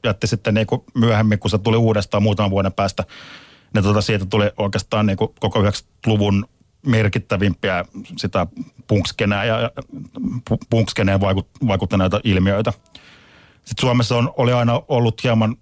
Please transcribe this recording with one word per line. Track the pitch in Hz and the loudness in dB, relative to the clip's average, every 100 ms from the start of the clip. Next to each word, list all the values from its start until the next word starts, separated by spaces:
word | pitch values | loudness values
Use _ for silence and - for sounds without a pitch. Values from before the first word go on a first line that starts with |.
jätti | 117 98 - | -2 -2 -2
sitten | 110 - | -2 0
niinku | 107 107 - - | 0 0 -4 -4
myöhemmin, | 123 117 107 110 104 | 0 2 4 2 2
kun | - | 0
se | 101 | 0
tuli | 107 113 | 2 2
uudestaan | 113 104 98 104 | 4 2 0 0
muutaman | 104 104 101 | 2 2 0
vuoden | 95 95 | 0 0
päästä, | - 98 - 95 - - - - - _ | 0 -2 -2 -8 -10 -20 -20 -20 -20 _
niin | 110 | -2
tota | 98 104 | 2 2
siitä | 98 104 95 | 0 -2 -2
tuli | 107 101 - | 0 0 0
oikeastaan | 101 101 - 110 107 | -4 -2 -4 0 0
niinku | 98 110 _ | 0 -4 _
koko | 104 113 | -2 0
yhdeksänkymmentäluvun | 104 - - _ - 107 101 101 - _ _ _ 147 | 0 0 -10 _ -2 2 2 2 -2 _ _ _ 0
merkittävimpiä | 113 107 101 - 101 101 87 98 90 85 98 - 90 | 2 2 -2 -4 0 0 0 -2 -2 -4 -12 -16 -8
sitä | 98 95 90 - - - - | -4 -2 -4 -6 -16 -16 -4
punkskenää | 110 - - 104 101 113 | -4 -2 -2 -2 0 -2
ja, | 113 | -2
ja | 113 - - - - - - 123 - | -4 -6 -16 -18 -16 -8 -6 -6 -6
pu-, | 117 - | -6 -2
punkskeneen | 113 104 - 98 98 | 0 0 0 0 2
vaikut-, | 98 95 - - 120 | 0 -2 -4 -4 -2
vaikuttaneita | 95 107 101 92 104 | 0 0 0 0 0
ilmiöitä. | 113 92 95 98 113 107 _ - - - - - - _ - | 0 2 2 2 -2 -4 _ -20 -20 -20 -20 -20 -20 _ -12
Sit | - | -2
Suomessa | 131 123 113 120 | 2 2 2 2
on, | 123 - | 0 0
oli | 120 | 2
aina | 123 120 120 - | 2 2 0 0
ollut | 131 117 110 | 0 0 0
hieman | 131 113 110 120 | 0 2 2 -2